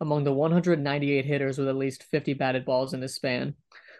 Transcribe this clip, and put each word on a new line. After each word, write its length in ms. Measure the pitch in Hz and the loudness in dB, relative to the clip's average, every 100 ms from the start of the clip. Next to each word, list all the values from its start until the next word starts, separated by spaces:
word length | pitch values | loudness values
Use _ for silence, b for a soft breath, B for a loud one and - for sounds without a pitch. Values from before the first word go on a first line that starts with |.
among 220 | 156 147 | -2 0
the 100 | 143 | 2
one 180 | 135 160 | 2 4
hundred 300 | 175 175 165 | 4 4 2
ninety-eight 440 | 143 143 143 143 135 | 2 -2 0 0 0
hitters 340 | 143 135 135 | 0 -2 -2
with 80 | 135 | -2
at 80 | 135 | 0
least 280 | 135 131 | -2 -6
fifty 300 | - 151 143 | -4 -4 -2
batted 320 | 139 135 127 - | -2 0 0 0
balls 300 | 127 131 135 | 0 0 -4
in 60 | |
this 140 | 131 - | -8 -6
span. 380 | 135 123 135 147 _ B B B | -4 -2 -4 -8 _ B B B